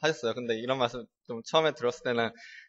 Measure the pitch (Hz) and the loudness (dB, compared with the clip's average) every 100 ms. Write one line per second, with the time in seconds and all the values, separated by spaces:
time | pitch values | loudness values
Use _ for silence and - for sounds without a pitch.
0 | 151 156 117 117 120 113 123 131 120 127 | 0 0 -2 -2 -2 -2 0 0 0 -2
1 | 110 _ - 117 - 160 160 139 120 - | -12 _ -10 -10 0 2 4 2 -2 0
2 | 131 120 113 - - - | 0 0 0 -4 -16 -20